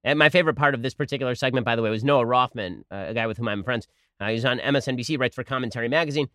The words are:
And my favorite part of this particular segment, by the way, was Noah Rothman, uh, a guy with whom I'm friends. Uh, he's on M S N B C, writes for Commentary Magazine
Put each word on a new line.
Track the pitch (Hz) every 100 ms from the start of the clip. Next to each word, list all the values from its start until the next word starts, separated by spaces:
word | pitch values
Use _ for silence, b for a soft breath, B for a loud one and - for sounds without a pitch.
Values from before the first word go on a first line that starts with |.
And | 127 147
my | 151
favorite | 180 160 120
part | 143
of | 131
this | 127
particular | - 143 139 127
segment, | 123 131 127
by | 117 117
the |
way, | 110
was | 110
Noah | 135 143 117
Rothman, | 123 127 120 95 67 -
uh, | 98 87
a |
guy | 113 113
with | 110
whom | 117
I'm | 104
friends. | 95 120 - _ _ _
Uh, | 101
he's | 113
on | 127 123
M | - 139
S | 135
N | 123
B |
C, | 120 147
writes | 123
for | -
Commentary | 123 131 123 120 117
Magazine | 156 160 143 135